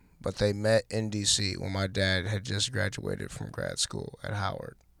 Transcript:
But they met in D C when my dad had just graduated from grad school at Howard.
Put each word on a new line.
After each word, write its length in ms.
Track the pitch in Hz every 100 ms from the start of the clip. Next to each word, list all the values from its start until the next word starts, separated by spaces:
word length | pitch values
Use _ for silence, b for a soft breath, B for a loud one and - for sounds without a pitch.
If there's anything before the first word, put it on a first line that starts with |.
| - -
But 140 | - -
they 160 | 104
met 320 | 101 107 113 -
in 220 | 110 110
D 140 | 104
C 300 | 98 - 98 90
when 160 | 95
my 160 | 95 95
dad 380 | 95 95 95 95
had 180 | 104
just 260 | 110 101 -
graduated 640 | 107 98 - 50 50 50
from 180 | - 52
grad 300 | - 50 50
school 400 | - - 50 -
at 100 | -
Howard. 440 | 104 95 50 50 - _ _